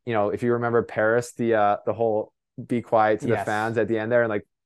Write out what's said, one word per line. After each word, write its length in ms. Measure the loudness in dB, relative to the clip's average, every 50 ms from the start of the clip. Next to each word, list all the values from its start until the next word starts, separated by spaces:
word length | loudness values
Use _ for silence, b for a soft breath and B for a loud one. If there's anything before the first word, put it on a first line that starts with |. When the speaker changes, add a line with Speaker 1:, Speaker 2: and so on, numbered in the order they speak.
| _
Speaker 1:
you 80 | -4 -2
know, 160 | 0 0 0
if 140 | -2 -2 0
you 100 | 0 0
remember 300 | 0 0 2 2 0 0
Paris, 500 | 0 -2 0 2 2 2 0 0 -4 -6
the, 220 | -4 0 0 2
uh, 220 | 4 4 2 2 0 -2
the 60 | -6 -2
whole 400 | -2 -2 0 0 -2 -4 -6 _ _ _ _ _ -18 -8
"be 140 | -4 -4 -4 -2
quiet" 380 | 0 2 2 4 2 2 0
to 40 | 0
the 80 | -2 -2
Speaker 2:
Yes. 120 | -2 -2
Speaker 1:
fans 340 | -2 -2 -2 -2 -2 0 -2
at 80 | 0
the 100 | 0 -2
end 140 | -4 -2 0
there, 100 | 2 2
and, 80 | 2 2
like, 160 | -2 -6 -6 _ _ _ _